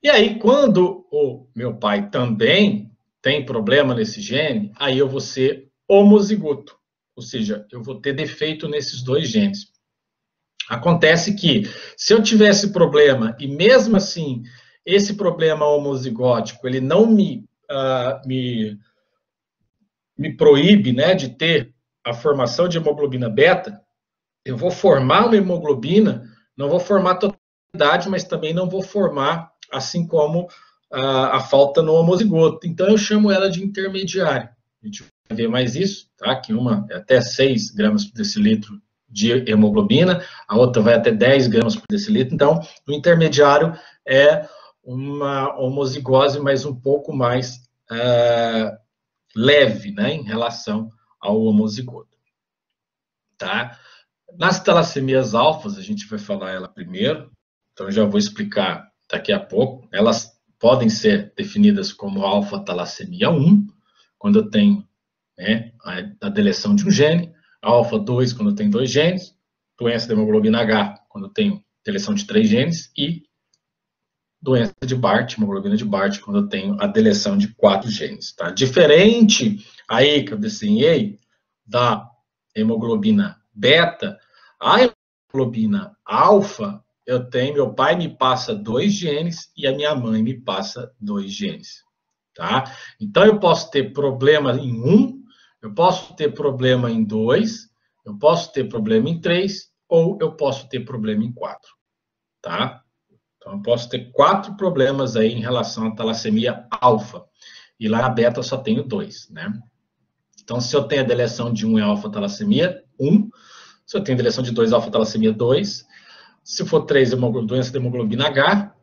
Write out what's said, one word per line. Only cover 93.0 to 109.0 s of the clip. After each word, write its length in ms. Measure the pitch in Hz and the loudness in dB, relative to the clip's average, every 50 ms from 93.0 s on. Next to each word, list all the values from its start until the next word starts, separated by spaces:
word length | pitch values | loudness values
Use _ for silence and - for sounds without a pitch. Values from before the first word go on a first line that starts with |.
Então, 240 | 107 101 - 160 190 | -12 -2 2 4 6
eu 140 | 214 208 208 | 6 4 4
posso 320 | - 175 160 - - - | 2 0 0 0 -2 -4
ter 220 | - 143 131 101 - | -2 -2 -2 -2 -4
problema 600 | 143 143 139 131 123 131 139 156 151 143 131 120 | -4 -4 -4 -2 0 2 4 4 4 2 0 -2
em 260 | 131 135 127 120 113 | -2 -4 -6 -6 -4
um, 440 | 117 135 180 226 269 254 - - - _ _ _ _ _ _ _ | 0 2 4 4 4 2 -2 -12 -20 _ _ _ _ _ _ _
eu 140 | - 110 101 | -18 -14 -4
posso 420 | 165 170 185 180 - - - - | 0 0 0 0 0 -8 -16 -10
ter 200 | - 156 143 127 | -4 -4 -4 -4
problema 560 | - 147 143 127 123 127 127 127 123 123 120 | -2 -4 -4 -4 0 0 0 2 2 0 -2
em 120 | 113 113 110 | 0 -2 -2
dois, 640 | 101 110 110 110 117 131 185 226 226 - - - _ _ _ _ _ _ _ _ | -2 -2 -2 0 0 2 0 0 -2 -6 -10 -18 _ _ _ _ _ _ _ _
eu 100 | 107 104 101 | -18 -14 0
posso 340 | 139 151 165 165 - - - | 2 2 2 2 -2 -6 -6
ter 160 | 139 123 104 | -6 -6 -6
problema 400 | 110 117 107 107 113 113 117 151 | -6 -6 -2 0 0 0 0 0
em 100 | 170 165 | -4 -4
três, 520 | - 180 175 180 190 196 196 - - _ _ _ _ _ | -2 -2 0 0 -2 -4 -6 -10 -16 _ _ _ _ _
ou 300 | 175 165 165 170 - - | 2 2 2 2 -2 -2
eu 140 | 160 156 156 | -4 -6 -4
posso 340 | - 151 139 127 - - - | -2 -4 -4 -4 -4 -10 -10
ter 120 | - 123 | -10 -10
problema 420 | 104 - - 113 107 110 107 104 113 | -10 -8 -10 -8 -6 -4 -2 -2 -4
em 80 | 123 | -4
quatro, 400 | 123 - - - - - _ _ _ _ _ _ _ _ _ _ _ _ _ _ _ _ | -6 -10 -10 -12 -12 -14 _ _ _ _ _ _ _ _ _ _ _ _ _ _ _ _
tá? 420 | - - - - - 127 - - _ _ _ _ _ _ _ _ _ _ _ _ _ | -14 -10 -6 -6 -6 -6 -8 -14 _ _ _ _ _ _ _ _ _ _ _ _ _
Então, 120 | - 98 101 | -16 -14 -12
eu 40 | |
posso 260 | 101 120 120 120 123 - | -2 -2 -2 -2 -2 -8
ter 240 | - 123 123 - | -10 -10 -10 -8
quatro 460 | - - 139 160 196 202 202 - - - | 0 2 2 4 2 0 -4 -8 -10 -6
problemas 580 | 196 185 165 135 131 131 139 139 135 120 113 | -4 -4 0 0 0 0 0 -2 -4 -4 -2
aí 160 | 117 110 110 | 0 0 0
em 80 | 120 - | 0 -4
relação 460 | 107 120 123 123 113 - - 113 110 | -6 -4 -4 -4 -4 -6 -8 -6 -6
à 60 | 113 | -8
talassemia 720 | 104 - 117 110 110 110 - 113 107 110 117 123 113 - - - | -6 -6 -6 -6 -6 -6 -4 -2 -2 0 0 -2 -4 -6 -10 -12
alfa. 520 | - - - 123 113 107 101 - - 90 90 _ _ _ - - - - - _ _ _ | -10 0 2 2 2 2 -2 -8 -16 -20 -20 _ _ _ -20 -20 -20 -20 -20 _ _ _
E 80 | 113 107 | -4 -4
lá 140 | 107 113 | -2 0
na 80 | 123 131 | -2 -2
beta 300 | 127 - 117 120 120 - | 0 0 0 0 0 -2
eu 40 | 123 | -6
só 140 | - 135 127 | -6 -8 -8
tenho 240 | - - - 113 | -4 -4 -4 -4
dois, 480 | 110 - 107 98 | -4 -6 -8 -8